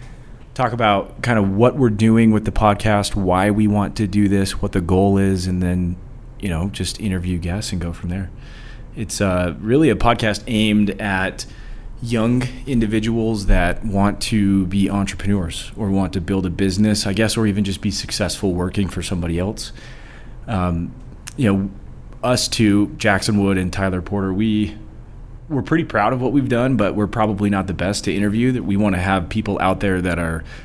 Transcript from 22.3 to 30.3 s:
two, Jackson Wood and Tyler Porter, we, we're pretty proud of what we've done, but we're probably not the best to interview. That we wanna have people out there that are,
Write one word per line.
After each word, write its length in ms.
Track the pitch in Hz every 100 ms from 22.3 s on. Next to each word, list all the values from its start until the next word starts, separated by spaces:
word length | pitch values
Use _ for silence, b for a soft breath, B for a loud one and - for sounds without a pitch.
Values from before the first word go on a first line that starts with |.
| 123 -
two, 400 | - 107 101 104 -
Jackson 460 | 107 95 - 104
Wood 140 | 98 95
and 140 | 92
Tyler 300 | 98 95 90
Porter, 300 | 82 101 95
we, 440 | 92 110 107 101 - - - - - - - -
we're 120 | 139
pretty 220 | - 160
proud 300 | 156 107 104
of 80 | 127
what 100 | 123
we've 160 | 139 117
done, 300 | 117 131 120
but 180 | 101
we're 100 | 90 104
probably 420 | 117 107 98 101
not 180 | 98 92
the 60 |
best 320 | 82 90 101
to 100 | 104
interview. 380 | 87 104 110 127
That 100 | 127
we 140 | 92 98
wanna 200 | 104 90
have 280 | 92 95 82
people 320 | 110 101 98
out 220 | 95 90
there 180 | 101 92
that 180 | 87 85
are, 260 | 82